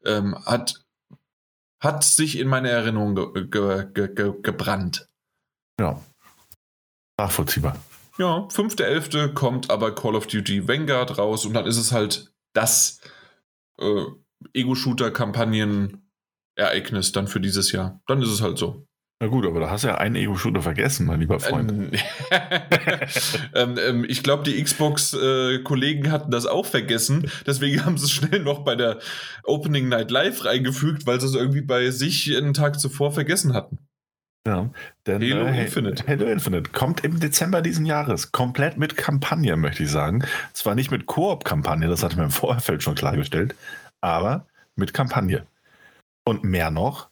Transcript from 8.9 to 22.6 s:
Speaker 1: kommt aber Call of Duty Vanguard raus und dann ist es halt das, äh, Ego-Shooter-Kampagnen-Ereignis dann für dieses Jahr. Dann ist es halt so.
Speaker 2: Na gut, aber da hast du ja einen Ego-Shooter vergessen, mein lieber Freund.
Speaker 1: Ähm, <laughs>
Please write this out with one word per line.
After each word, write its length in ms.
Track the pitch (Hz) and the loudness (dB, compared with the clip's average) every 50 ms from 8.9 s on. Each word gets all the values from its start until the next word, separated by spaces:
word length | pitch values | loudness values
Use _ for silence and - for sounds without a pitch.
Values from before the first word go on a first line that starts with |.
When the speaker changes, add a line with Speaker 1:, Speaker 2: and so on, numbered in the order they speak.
| 139 160 151 - - 151 147 139 143 | 2 0 0 -2 0 0 0 0 0
Speaker 1:
kommt 380 | - 135 123 120 127 127 - | 2 0 2 0 0 0 -2
aber 240 | - 104 113 110 107 | 0 2 2 -2 -2
Call 200 | - - 117 107 | -2 -2 0 0
of 120 | 110 - | 0 -2
Duty 420 | - - 107 98 - 98 101 90 95 | -2 -4 -2 0 0 0 0 2 2
Vanguard 480 | 123 147 156 147 139 123 123 117 - - | 0 0 2 0 0 0 0 -2 0 0
raus 280 | 104 107 110 107 107 | 0 0 0 -2 -2
und 80 | 104 113 | -2 -2
dann 100 | 117 98 | -2 0
ist 120 | 101 117 117 | 0 0 0
es 140 | 113 - 123 | 0 2 2
halt 380 | 117 107 104 - - - - _ _ _ _ _ | 2 2 0 -2 -6 -6 -16 _ _ _ _ _
das, 480 | 110 110 - - - - - - - - - - - - - _ _ _ _ _ _ _ _ _ - | 0 2 4 4 4 2 2 -2 -8 -20 -20 -20 -20 -20 -20 _ _ _ _ _ _ _ _ _ -4
äh, 260 | - 101 104 101 80 67 71 - _ _ _ _ - - _ | 0 0 0 0 0 -4 -8 -14 _ _ _ _ -20 -8 _
Ego-Shooter-Kampagnen-Ereignis 2500 | 127 127 127 131 127 - 135 123 - 127 110 107 - 123 104 101 113 117 110 110 107 107 104 104 101 101 98 - - _ _ _ _ _ _ _ _ _ _ _ - - 82 62 92 - - 117 98 92 - - | -2 0 0 0 0 0 -2 0 2 0 0 0 0 -2 -2 0 0 0 2 2 2 2 2 2 0 0 -2 -4 -10 _ _ _ _ _ _ _ _ _ _ _ 0 0 2 2 0 -2 -2 -4 -2 -2 0 0
dann 140 | 98 98 98 | -2 -2 0
für 120 | - 104 | -2 -2
dieses 320 | 92 98 92 98 95 - - | 0 0 0 0 0 0 0
Jahr. 280 | 95 92 92 - - _ | 0 -2 -4 -6 -10 _
Dann 140 | - 131 139 127 | 0 0 2 2
ist 60 | 113 | 0
es 140 | 104 104 113 | 0 0 0
halt 160 | 92 - - | 0 0 -2
so. 280 | - - - - - _ _ _ _ _ _ _ | -4 -4 -4 -8 -16 _ _ _ _ _ _ _
Speaker 2:
Na 80 | 113 107 | -2 0
gut, 180 | 120 131 120 | 2 2 2
aber 140 | 92 82 82 | 2 0 0
da 100 | 80 76 | 0 -2
hast 140 | 95 107 123 | -2 -2 0
du 40 | 123 | 0
ja 60 | 98 | 0
einen 200 | - - - 120 | 2 0 0 2
Ego-Shooter 440 | - 95 104 101 90 - 110 - - 80 | 0 0 0 0 0 0 0 0 2 0
vergessen, 440 | 85 80 - 104 135 139 - 87 | 0 0 2 2 0 2 2 0
mein 140 | 76 82 80 | 2 2 2
lieber 200 | 80 78 87 87 | 2 2 0 0
Freund. 300 | - - - - - 107 104 | 0 0 0 0 0 0 -2
Speaker 1:
Ähm, 180 | 104 98 - - - - - - - - - | -2 -4 -2 -2 -4 -4 -4 -6 -10 -2 0
<laughs> 400 | 185 175 175 - 180 165 | 0 0 2 0 -4 -4